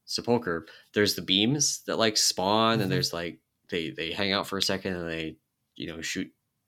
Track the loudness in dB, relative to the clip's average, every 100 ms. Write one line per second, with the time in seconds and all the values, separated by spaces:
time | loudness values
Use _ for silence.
0 | -8 -6 0 0 0 -4 -6 -20 _ 2
1 | 2 2 2 4 4 2 0 -2 -4 2
2 | 2 4 0 2 2 4 4 2 2 0
3 | 0 -4 -6 -10 _ _ _ -6 -6 -6
4 | -6 -2 0 0 -2 -2 -2 -2 -4 -6
5 | -4 -6 -6 -10 _ _ _ -12 -10 -8
6 | -8 -6 -8 _ _ _